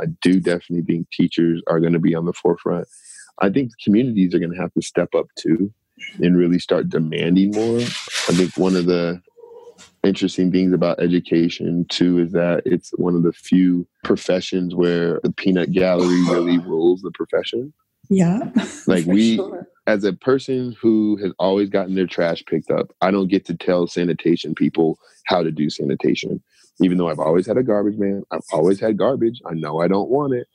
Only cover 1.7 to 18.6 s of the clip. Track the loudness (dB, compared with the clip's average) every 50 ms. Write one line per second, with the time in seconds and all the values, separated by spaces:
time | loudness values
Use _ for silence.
1.7 | 0 2 2 2 2 2 2 2 0 0 -2 -4 -4 -2 0 0 0 0 -2 -4
2.7 | -4 -4 -6 -10 -14 -20 -20 -20 -20 -20 -20 -18 _ -4 -2 0 0 0 -2 -4
3.7 | -6 -4 0 2 2 2 2 2 2 2 2 2 2 0 -2 -2 -4 -6 -8 -6
4.7 | -4 -6 -6 -4 -2 -2 -2 0 0 -2 -2 -4 _ -8 -2 -2 0 0 0 -2
5.7 | -6 _ _ _ _ -20 -18 -16 -6 -2 0 2 4 4 4 2 2 0 0 0
6.7 | 0 0 0 0 -2 -2 -2 -2 -4 -2 0 2 2 4 4 2 2 0 0 0
7.7 | 0 0 -2 -4 -6 -8 -10 -10 -8 -6 -2 0 2 2 2 0 0 0 0 2
8.7 | 2 2 2 2 0 0 0 -2 -4 -6 -10 _ _ -20 -20 -20 -20 -20 -20 -20
9.7 | -20 -20 -20 -20 _ _ 0 0 0 0 -2 -2 0 0 0 2 2 2 2 2
10.7 | 2 2 2 0 0 0 0 0 0 0 0 0 2 2 2 2 0 -4 -4 -2
11.7 | -2 -2 -2 -4 -2 0 2 2 4 2 2 0 0 0 0 0 0 -2 0 0
12.7 | -2 -2 -2 -4 -6 -4 -2 0 0 2 0 0 -2 -4 -2 0 2 4 4 4
13.7 | 2 0 -2 -6 _ _ -2 -2 -2 0 0 0 -2 -2 -2 -4 -4 -4 -4 -2
14.7 | 0 0 0 2 2 0 0 -2 -2 -2 -2 -4 -6 -2 -2 0 0 2 0 0
15.7 | 0 2 2 2 2 2 2 2 2 2 2 2 2 0 2 2 0 0 0 -2
16.7 | -2 2 2 2 2 2 -2 -8 -8 -8 -6 -2 -2 -2 -2 -4 -6 -6 -8 -8
17.7 | -12 _ _ _ _ _ _ 0 2 4 4 2 2 0 -2 -2 -2 -2